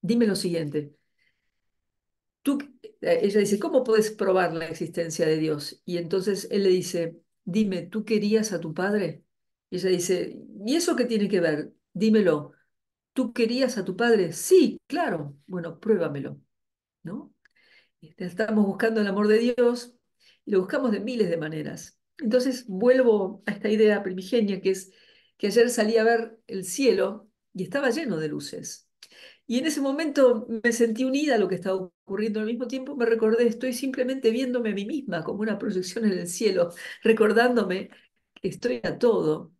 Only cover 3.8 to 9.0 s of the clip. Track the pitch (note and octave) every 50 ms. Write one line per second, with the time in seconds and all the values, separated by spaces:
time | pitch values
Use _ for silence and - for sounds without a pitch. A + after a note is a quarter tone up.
3.8 | B3 A3+ A3 A3 G#3+ G#3+ - - G#3 F#3+ F#3 F#3 F3+ E3+ D#3+ E3 E3 D#3 D#3+ -
4.8 | F3 D#3 - F3 E3+ E3 D#3+ - E3+ D#3 D#3 D#3 D#3 D#3 D3+ D3 C#3+ - - _
5.8 | _ - F3 F3 F3 D#3+ G3+ F#3+ F#3 G#3 G3 F#3 - - - G3+ G3 F#3+ F#3 F#3
6.8 | E3 - - F3 E3 E3 - - _ _ _ _ _ G3+ E3+ G#3+ A3 G3 F#3 F3
7.8 | - - - A3 G#3+ - A3+ G#3 - G#3 G#3+ A3 G#3+ - F#3+ E3+ E3 E3 D#3 F3+
8.8 | F3+ G3 G#3 G#3